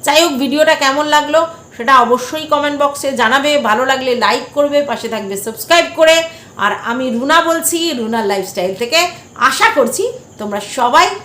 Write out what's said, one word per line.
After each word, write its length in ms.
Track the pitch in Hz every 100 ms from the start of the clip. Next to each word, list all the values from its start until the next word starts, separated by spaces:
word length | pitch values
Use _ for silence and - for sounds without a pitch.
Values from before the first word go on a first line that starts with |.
যাই 200 | - 302
হোক, 100 | 339
ভিডিওটা 420 | 262 277 285 311 294
কেমন 300 | 277 285 302
লাগলো 420 | 302 294 311 320 - - -
সেটা 220 | 233 262
অবশ্যই 480 | 233 240 247 311 311
কমেন্ট 360 | 294 294 285
বক্সে 280 | 285 285 269
জানাবে, 460 | 240 226 269 285 294
ভালো 280 | 226 214 262
লাগলে 300 | 262 262 233
লাইক 280 | 208 247 254
করবে, 300 | 285 294 285
পাশে 260 | 285 220 226
থাকবে 280 | 220 196 196
সাবস্ক্রাইব 480 | 226 220 - 339 330 -
করে। 280 | 320 330 330 - - -
আর 140 | 202 -
আমি 260 | 214 247 254
রুনা 320 | 226 277 320
বলছি, 500 | 330 330 320 330 330
রুনা 340 | 254 220 226 202
লাইফস্টাইল 500 | 196 185 - 180 185
থেকে। 320 | 240 320 349 - - -
আশা 340 | 254 254 453 311
করছি 360 | 233 - 466 - - -
তোমরা 220 | 208 208
সবাই 480 | - - 247 302 359 403